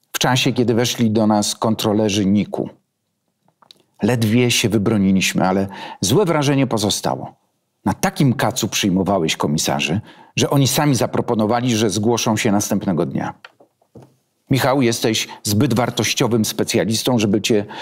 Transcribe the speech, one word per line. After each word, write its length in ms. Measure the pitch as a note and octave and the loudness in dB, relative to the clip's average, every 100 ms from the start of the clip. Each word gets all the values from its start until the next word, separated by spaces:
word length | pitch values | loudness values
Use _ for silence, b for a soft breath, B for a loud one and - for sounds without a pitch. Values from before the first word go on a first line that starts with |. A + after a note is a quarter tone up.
| _ | _
w 60 | - | -4
czasie, 340 | - C3 C#3 | 0 0 0
kiedy 220 | A#2+ A#2+ | 0 2
weszli 360 | A2+ A#2+ - A2+ | 2 0 0 0
do 160 | G#2+ G#2+ | 2 2
nas 280 | G#2+ G#2 | 2 0
kontrolerzy 720 | - A2+ A2 A2 G#2 G#2+ G2 G2 | -2 -2 0 0 0 0 0 2
niku. 440 | G#2 F2+ - - - _ _ _ _ _ _ _ _ _ _ _ _ | 0 0 -4 -8 -12 _ _ _ _ _ _ _ _ _ _ _ _
Ledwie 480 | G#2 B2 A2 A#2+ B2 | -2 0 2 2 2
się 180 | A#2 A2 | 2 0
wybroniliśmy, 800 | G#2+ G2 G#2+ G2 F#2+ - - F2+ | 0 2 2 2 2 0 0 0
ale 180 | F#2+ G2 B B B | 0 -2 B B B
złe 240 | - C#3+ | 0 2
wrażenie 420 | F#3+ D#3 C#3+ C#3 C3+ | 2 2 2 2 0
pozostało. 680 | A2+ G2+ - - C2 - - _ _ _ _ | 0 -2 -2 -4 -6 -8 -16 _ _ _ _
Na 100 | G2+ | -6
takim 400 | G2 F#3+ - C#3+ | -2 -2 0 0
kacu 340 | A2+ A2+ - G2+ | 2 -2 -2 -4
przyjmowałeś 680 | - G#2 F#2 F2+ G2 D#2+ - | -2 0 0 2 0 0 -2
komisarzy, 640 | F#2+ D#2 - C#2+ D2 F#2 B B B - | -2 -2 -2 -2 -2 -2 B B B -4
że 140 | D3+ | 0
oni 180 | C#3+ C3+ | 2 2
sami 260 | - D3 | 2 2
zaproponowali, 840 | B2 A#2+ - - A2 G#2+ A#2+ B2+ A2 | 2 0 -2 -2 0 0 0 0 0
że 140 | A2 | 0
zgłoszą 460 | G2+ G#2+ A#2 A#2+ G#2+ | 0 0 0 0 0
się 160 | G2+ | 0
następnego 540 | G2 G#2 G2+ G2+ D#2+ D#2 | 0 0 -2 -2 -2 -2
dnia. 280 | - - - - _ _ _ _ - - _ _ _ - | -4 -6 -10 -20 _ _ _ _ -20 -20 _ _ _ -2
Michał, 320 | C3+ B2+ C#3 | 0 2 2
jesteś 460 | A#2+ A2 B2 A2 - B | 2 2 0 -2 -4 B
zbyt 320 | - G#2 C#3 | -2 0 2
wartościowym 720 | A2+ A#2+ - G#2+ - B2 A2+ | 2 0 -2 -2 0 0 0
specjalistą, 760 | G#2 - G#2 A2 F2+ A2 - B2 | 0 -2 -2 0 0 -2 0 0
żeby 220 | G#2+ G#2 | 2 0
cię 260 | - G#2+ G2+ B | 0 0 -2 B